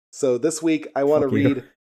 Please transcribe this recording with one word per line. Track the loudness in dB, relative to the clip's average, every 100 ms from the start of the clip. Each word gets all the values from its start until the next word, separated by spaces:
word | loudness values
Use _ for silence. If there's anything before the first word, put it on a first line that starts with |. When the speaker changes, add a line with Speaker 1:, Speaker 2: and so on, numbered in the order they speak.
| _
Speaker 1:
So | -4 -2 0
this | -2 -2
week | -2 -2 -2 -2
I |
wanna | 2 2 2
Speaker 2:
Fuck | 2
you. | 0
Speaker 1:
read | 0 -8 _ _